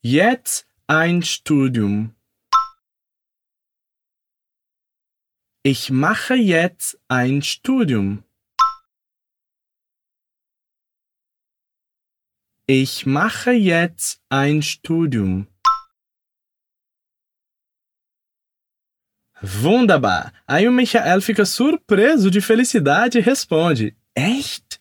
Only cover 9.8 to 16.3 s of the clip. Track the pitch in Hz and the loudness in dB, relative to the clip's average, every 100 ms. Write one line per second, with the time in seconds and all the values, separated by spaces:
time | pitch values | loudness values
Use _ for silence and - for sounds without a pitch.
9.8 | _ _ _ _ _ _ _ _ _ _ | _ _ _ _ _ _ _ _ _ _
10.8 | _ _ _ _ _ _ _ _ _ _ | _ _ _ _ _ _ _ _ _ _
11.8 | _ _ _ _ _ _ _ _ - 135 | _ _ _ _ _ _ _ _ 0 0
12.8 | 131 - 139 143 214 - 247 247 196 170 | 0 -4 -4 -2 -2 -2 0 2 2 2
13.8 | 170 - - - _ 135 143 151 147 - | -2 -4 -10 -10 _ -2 0 0 -4 -10
14.8 | - 165 165 117 95 92 101 _ - - | -4 -2 0 -2 -2 -4 -8 _ -8 -8
15.8 | - _ _ _ _ | -12 _ _ _ _